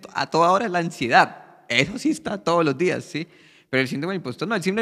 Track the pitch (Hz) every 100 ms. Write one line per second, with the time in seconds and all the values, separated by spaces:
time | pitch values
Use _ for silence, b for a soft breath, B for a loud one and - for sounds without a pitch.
0 | - - 139 - 170 190 233 175 170 -
1 | 120 156 170 - - - - 120 143 240
2 | 311 - - 151 - 170 160 131 180 123
3 | - 151 165 b b b b 131 127 139
4 | 165 190 131 123 175 220 170 208